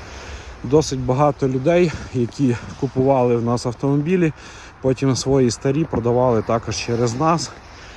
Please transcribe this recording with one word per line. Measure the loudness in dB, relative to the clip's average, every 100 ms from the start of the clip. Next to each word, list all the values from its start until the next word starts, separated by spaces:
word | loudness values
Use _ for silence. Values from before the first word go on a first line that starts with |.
| -8 -16 -14 -14 -16 -12
Досить | 2 2 2 -2
багато | -2 2 2 2 0
людей, | 0 2 4 2 0 -6
які | -2 -2 0 0 0 -6 -6
купували | -4 2 2 4 4 2
в |
нас | 0 -2 -2
автомобілі, | -4 0 0 2 2 0 -2 -12 -20 -20 -4
потім | -2 0 0 0
свої | 2 2 2
старі | 2 -2 0
продавали | -2 -2 0 2 4 2
також | 2 -2 -2 -6
через | -2 0 0 0
нас. | 0 0 -2 -12 -20 -20 -20